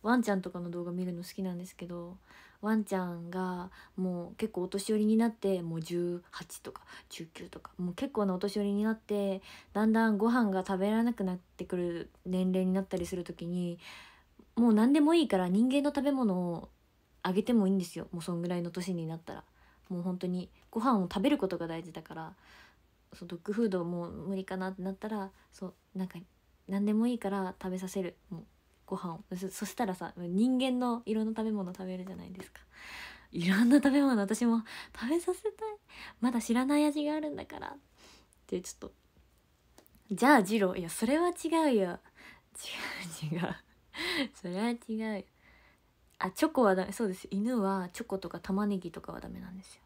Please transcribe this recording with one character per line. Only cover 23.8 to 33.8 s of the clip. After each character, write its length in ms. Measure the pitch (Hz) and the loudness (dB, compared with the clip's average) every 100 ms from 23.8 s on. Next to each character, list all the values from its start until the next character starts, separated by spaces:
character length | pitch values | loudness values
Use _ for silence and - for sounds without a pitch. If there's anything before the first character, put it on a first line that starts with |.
も 260 | 170 175 170 | -2 -4 -6
う 20 | |
無 240 | - - 190 | -8 -6 -6
理 100 | 190 | -6
か 120 | 185 | -6
な 120 | 185 | -6
っ 60 | 190 | -6
て 60 | |
な 100 | 185 | -8
っ 20 | 196 | -6
た 140 | 214 | -6
ら、 220 | 214 190 - _ | -6 -8 -12 _
そ 160 | - 185 | -14 -14
う、 60 | - _ 190 | -14 _ -6
な 80 | 185 | -6
ん 20 | |
か 120 | 170 185 _ _ _ - | -8 -18 _ _ _ -6
何 180 | 196 208 | -2 2
で 80 | |
も 140 | 214 240 | 2 2
い 80 | 240 | 0
い 40 | |
か 100 | 196 | -2
ら 260 | 196 185 - | -2 -4 -6
食 100 | 190 | -6
べ 80 | 185 | -4
さ 80 | 185 | -4
せ 140 | 196 | -4
る。 140 | 180 - _ | -6 -8 _
も 100 | 165 | -14
う 40 | - _ _ _ - | -14 _ _ _ -8
ご 100 | - | -6
飯 200 | 180 165 | -6 -8
を。 80 | - 180 | -8 -8
そ-、 140 | 190 | -6
そ 160 | - 196 | -6 -8
し 100 | - | -4
た 100 | 226 | -4
ら 100 | 180 | -4
さ、 180 | 170 - | -8 -8
人 420 | 175 185 247 254 | -4 2 2 2
間 200 | 262 247 | 2 0
の 220 | 247 233 233 | 0 -2 -2
い 80 | |
ろ 100 | 220 | -2
ん 40 | 220 | 0
な 40 | |
食 140 | 220 220 | -2 -2
べ 60 | |
物 220 | 214 180 | -2 -4
食 120 | 180 185 | -6 -8
べ 120 | 185 | -8
る 80 | 185 | -8
じ 80 | |
ゃ 20 | 180 | -12
な 100 | 180 | -14
い 60 | |
で 120 | 185 | -14
す 80 | - | -16
か。 80 | - - - - - - - - | -20 -20 -20 -18 -16 -16 -18 -10
い 160 | 175 170 | -2 2
ろ 80 | 190 | 6
ん 60 | 240 | 8
な 80 | |
食 140 | 285 | 8